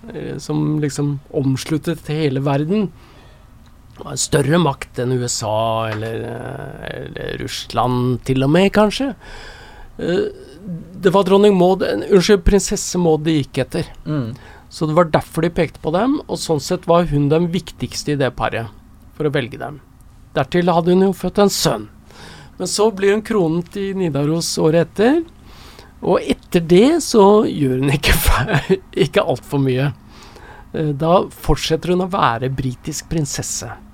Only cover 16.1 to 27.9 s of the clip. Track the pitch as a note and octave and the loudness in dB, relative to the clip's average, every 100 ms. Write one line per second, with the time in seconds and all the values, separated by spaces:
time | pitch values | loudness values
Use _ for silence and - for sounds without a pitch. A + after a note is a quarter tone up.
16.1 | C#4+ - F3+ - D#3 - F3+ - E3+ F3 | -2 -4 -8 -2 -2 -2 -6 2 2 4
17.1 | D3 C#3+ D#3 F3 F3 E3 - A#2+ - - | 0 2 2 0 -2 -6 -10 -10 -8 -6
18.1 | D3 C3 - A2+ G#2+ A2+ - - - - | -2 -2 -2 -4 -4 -8 -14 -20 -20 -20
19.1 | - D3+ C#3 A#2+ A#2 B2 C#3+ - - - | -6 -4 -2 -6 -8 -12 -12 -20 -20 -20
20.1 | - - D#3 C#3 F3 F3 E3 E3+ F3+ F#3+ | -20 -8 -4 -2 0 2 2 4 4 4
21.1 | F#3 F#3 - G3+ - D#3+ A#2+ G#2+ - - | 0 -4 2 2 2 -2 -2 -8 -18 -20
22.1 | - - - - - F3+ - G#3+ G3 G3 | -20 -20 -20 -20 -10 -6 0 0 2 0
23.1 | G#3 G#3+ A3 E3+ E3 F3 G#3 G3 F#3+ F3+ | 0 0 0 2 0 -4 -6 -6 -2 -2
24.1 | C#3 D3 E3 E3 - E3+ D#3+ E3 - A3 | 0 0 -2 -2 0 2 2 0 0 2
25.1 | D#4 E4 - - - - - - - - | 2 -2 -12 -20 -20 -20 -20 -20 -8 0
26.1 | F3+ - C4 - F3+ E3 F3 B3 E4 - | 0 0 -4 0 -2 4 6 6 4 2
27.1 | A#3 G3 G#3+ A#3+ E3+ C#3 B2+ C#3 | 6 8 6 4 0 0 0 0